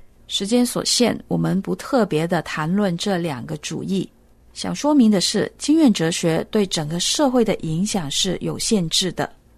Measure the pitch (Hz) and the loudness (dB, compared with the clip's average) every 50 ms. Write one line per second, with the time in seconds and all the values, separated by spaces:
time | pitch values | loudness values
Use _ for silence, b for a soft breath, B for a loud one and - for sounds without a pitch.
0 | b b b _ - - - - 202 196 240 247 247 240 - - - - - - | b b b _ -16 -8 -6 -4 -2 2 2 2 2 2 0 -4 -2 0 2 2
1 | 240 214 - - - - 180 170 165 165 170 190 190 170 185 180 - - - 254 | 2 2 2 -2 -4 -4 -2 -2 0 0 0 -2 -2 -2 -6 -6 -6 -2 0 2
2 | 214 - 156 151 160 170 185 160 - - - 160 156 160 185 202 208 190 170 170 | 2 2 0 -2 0 0 -2 -2 -2 -4 -6 -6 -4 -2 0 0 0 0 0 -2
3 | - 208 196 170 170 170 139 120 113 151 151 147 - - 165 139 127 165 190 190 | -2 -2 -2 -2 -2 -4 -6 -6 -8 -8 -10 -8 -8 -8 -8 -8 -6 -4 -2 -2
4 | - - _ _ _ _ _ _ _ - - - - 185 175 - - 294 302 285 | -4 -4 _ _ _ _ _ _ _ -20 -16 -10 -8 -6 -6 -2 0 2 6 6
5 | 233 214 208 180 170 - - 208 - - - - - - 302 330 320 254 196 - | 6 6 6 4 2 0 0 0 -2 -2 -4 -10 0 2 4 6 6 6 4 4
6 | 165 160 175 - - 170 160 165 - - - 220 202 190 - 175 151 147 170 175 | 0 -2 -2 0 0 0 0 0 -2 0 0 0 0 0 -2 -4 -4 -4 -4 -4
7 | - - - - 302 269 247 254 226 220 180 - - 160 160 165 190 214 - 202 | -2 -2 0 2 2 2 4 4 2 2 0 -2 -2 -4 -2 -2 -2 0 -2 -4
8 | 156 135 - - - 190 170 - - 160 151 - - - 226 202 170 160 - - | -4 -4 -4 -2 -2 -2 -2 -2 -4 -6 -6 -4 -2 0 0 0 0 0 -2 -2
9 | 196 180 - - 147 - - _ _ _ _ | -2 -2 -2 -4 -6 -6 -6 _ _ _ _